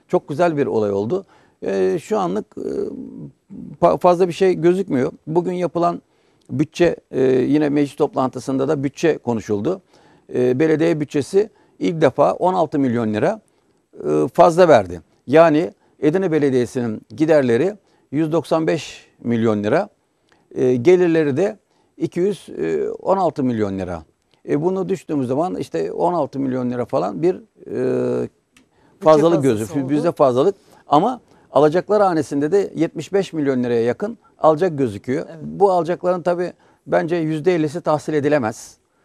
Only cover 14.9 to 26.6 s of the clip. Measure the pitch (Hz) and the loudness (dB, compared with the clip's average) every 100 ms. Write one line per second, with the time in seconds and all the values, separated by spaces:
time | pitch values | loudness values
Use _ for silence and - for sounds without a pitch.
14.9 | 87 - _ - 151 165 147 190 - _ | -8 -16 _ 2 6 6 4 -2 -8 _
15.9 | _ 151 185 190 156 143 127 117 127 120 | _ 0 0 0 0 2 0 0 -2 -4
16.9 | 107 - 110 160 156 127 117 175 220 _ | -6 -10 -4 2 2 4 2 0 -4 _
17.9 | _ _ 143 156 160 - 160 160 165 - | _ _ -4 -2 -2 -2 -2 0 -4 -6
18.9 | - - _ 120 117 113 104 104 156 214 | -18 -20 _ -4 0 0 0 0 0 -2
19.9 | _ _ _ _ _ _ - 127 127 135 | _ _ _ _ _ _ -2 0 2 4
20.9 | 180 180 160 147 135 202 214 _ _ _ | 4 4 2 0 0 -2 -4 _ _ _
21.9 | - - 170 196 185 - - - 156 60 | -8 -6 -2 -2 -4 -10 -8 -4 -4 -4
22.9 | - - 190 170 - 127 113 101 95 90 | -6 -2 0 0 0 -2 -2 -2 -4 -6
23.9 | 85 - _ _ _ - 147 170 190 180 | -8 -14 _ _ _ -4 -2 0 -2 -4
24.9 | 190 - 151 123 131 180 143 139 165 160 | -6 -4 -4 -2 -2 -2 -6 -6 -6 -6
25.9 | - 170 175 131 135 135 127 | -2 -2 0 -4 -4 -4 -4